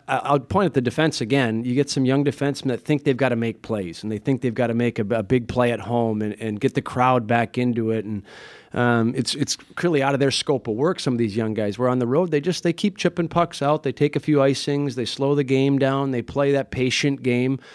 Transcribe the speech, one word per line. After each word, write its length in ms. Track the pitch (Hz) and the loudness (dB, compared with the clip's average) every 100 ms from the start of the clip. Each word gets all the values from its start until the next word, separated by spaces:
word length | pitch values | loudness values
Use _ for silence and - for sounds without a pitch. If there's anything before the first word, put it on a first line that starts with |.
| - | -4
I, 80 | 131 | -4
I'll 220 | 131 143 | 2 0
point 260 | 123 190 185 | 2 0 2
at 80 | |
the 80 | 135 | 2
defense 400 | 117 131 156 - | 0 2 0 0
again, 420 | 110 135 120 110 | 0 2 2 0
you 100 | 123 | 0
get 140 | 123 139 | 0 0
some 160 | 143 | 0
young 180 | 127 135 | 2 2
defensemen 440 | 143 - 143 139 135 | 0 0 -2 -2 -4
that 140 | 117 | -4
think 220 | - 151 | 0 0
they've 120 | 147 127 | 0 0
gotta 200 | 131 117 | 0 0
make 260 | 117 - | -2 -4
plays 400 | - 110 90 82 | -6 -6 -6 -8
and 100 | 107 | -6
they 60 | 107 | -4
think 240 | 143 131 | -2 0
they've 100 | 127 | 0
gotta 200 | 107 120 | -2 0
make 240 | 117 120 - | 0 0 -2
a, 80 | 101 | -2
a 80 | 113 | -2
big 260 | 98 131 113 | 0 0 0
play 240 | 123 120 | 0 0
at 80 | 113 | 0
home 400 | 101 120 113 107 | -2 0 0 0
and, 140 | 107 101 | -4 -6
and 220 | 113 104 | -6 -2
get 140 | 131 | -2
the 80 | 131 | -2
crowd 440 | - 127 127 127 107 | -4 0 2 2 2
back 300 | 117 113 - | 0 0 0
into 340 | 123 120 110 | 0 0 0
it. 120 | 110 | -2
And, 180 | 101 104 - - - - - | -4 -8 -10 -18 -20 -20 -8
um, 400 | - 120 120 113 131 | 0 2 4 2 0
it's, 180 | 117 | -2
it's 220 | 139 135 - | -2 -4 -4
clearly 460 | - - 175 151 | -10 -4 0 2
out 100 | 135 | 2
of 80 | 139 | 2
their 100 | 139 | 0
scope 380 | - - 135 - | 0 -2 -2 -2
of 60 | 110 | -2
work, 240 | 160 185 | 0 0
some 140 | - | -2
of 40 | 120 | 0
these 160 | 113 | 0
young 200 | 104 110 | 0 -2
guys. 240 | 107 104 101 | -2 -2 0
Where 100 | 123 | 0
on 100 | 127 | 0
the 80 | 120 | 2
road, 240 | 139 180 | 0 2
they 120 | 151 | 0
just, 200 | 151 170 | -2 -2
they 120 | 170 | -2
keep 240 | 165 208 - | 0 -2 0
chipping 300 | 175 175 165 | -2 -2 -2
pucks 340 | 175 170 - | 0 -2 -2
out, 220 | 143 151 | 0 0
they 80 | 139 | -2
take 240 | 123 147 143 | 0 0 0
a 40 | |
few 160 | - 147 | 2 4
icings, 560 | 139 135 - 143 143 | 4 2 0 -2 -2
they 120 | 123 113 | -4 -6
slow 280 | - 139 | -2 0
the 100 | 143 | 0
game 340 | 131 135 135 139 | 2 2 4 2
down, 320 | 135 139 139 | 2 0 -2
they 100 | 127 | -4
play 320 | 113 139 143 | -4 -2 2
that 180 | 139 131 | 0 0
patient 520 | 127 127 - 147 139 | -2 0 0 0 0
game. 360 | 127 123 127 135 - | 0 2 2 -2 -6